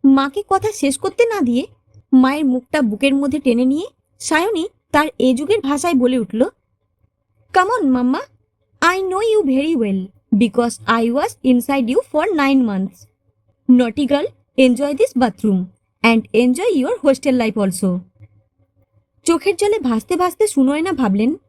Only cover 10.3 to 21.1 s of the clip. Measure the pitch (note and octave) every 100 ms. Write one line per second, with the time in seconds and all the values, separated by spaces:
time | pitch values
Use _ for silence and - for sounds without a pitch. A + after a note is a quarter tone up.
10.3 | G3+ A3+ A#3 A#3+ - - A3+ A#3 B3+ G#4
11.3 | - C4 B3 A#3+ C#4 A#3 C#4 C#5 D4+ F4+
12.3 | E4+ C#4 C4+ A#3 F#3+ F#3+ _ - _ _
13.3 | _ _ _ - B3 A#3+ A3 C4 C#4+ G4
14.3 | _ _ - C4 A#3+ C#4+ C#4 B4+ B3 A#3+
15.3 | - A3 F#3+ F#3 _ _ _ A#3 A3+ -
16.3 | A3 B3 B3+ G4 E4 C4 A#4 D4 C4+ C#4+
17.3 | B3+ A3 A3 F#3+ F3+ F#3+ F3+ F3+ _ -
18.3 | _ _ _ _ _ _ _ _ _ -
19.3 | E4 G4 - G#4 G#4+ B3 A3 - F4 F4+
20.3 | - G#4+ - C4 D4 E4+ C#4+ A#3